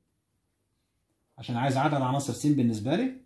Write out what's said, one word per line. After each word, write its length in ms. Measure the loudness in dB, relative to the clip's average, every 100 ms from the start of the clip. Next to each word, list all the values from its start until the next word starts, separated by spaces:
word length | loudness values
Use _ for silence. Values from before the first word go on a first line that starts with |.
| _ _ _ _ _ _ _ _ _ _ _ _ _ -16
عشان 200 | -6 -2
عايز 200 | 0 2
عدد 240 | 2 0
عناصر 320 | 0 0 -2
س 140 | -2 2
بالنسبة 480 | 4 2 0 -2 -2
لي، 260 | -2 -6